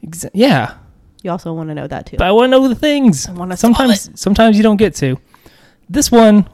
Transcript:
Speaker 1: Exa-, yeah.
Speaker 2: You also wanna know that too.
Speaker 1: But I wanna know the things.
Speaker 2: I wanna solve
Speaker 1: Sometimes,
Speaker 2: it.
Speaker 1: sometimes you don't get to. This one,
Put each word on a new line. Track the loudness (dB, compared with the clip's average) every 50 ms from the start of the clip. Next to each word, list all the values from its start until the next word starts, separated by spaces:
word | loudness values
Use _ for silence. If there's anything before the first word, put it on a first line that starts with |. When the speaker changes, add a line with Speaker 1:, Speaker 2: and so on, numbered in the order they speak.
| -18
Speaker 1:
Exa-, | -18 -16 -14 -14 -6 -2
yeah. | 0 2 2 2 0 -2 -6 -10 -16 -20 -20 _ _ _ _ _ _ -10
Speaker 2:
You | -10
also | -10 -8 -8 -10 -10
wanna | -10 -10 -10 -10
know | -12 -12
that | -12 -12 -14 -14
too. | -10 -6
Speaker 1:
But | -4 0
I | 2
wanna | 2 2 2 4
know | 2 2 2
the | 0 -2
things. | -2 -2 -2 0 2 2 2 0 0 -4
Speaker 2:
I | -12
wanna | -12 -12 -12 -12 -6
solve | -2 0 2 2
Speaker 1:
Sometimes, | 2 2 0 0 -2 -4 -12
Speaker 2:
it. | -12 -6
Speaker 1:
sometimes | -4 -2 0 2 2 2 4
you | 4 2
don't | 2 2
get | 2 0 -2 -2
to. | -2 -4 -4 -4 -6 _ _ _ _ _ _ _ _ _ _ _ _ _ -8
This | -4 -4 0 2
one, | 4 6 6 6 6 4 2 0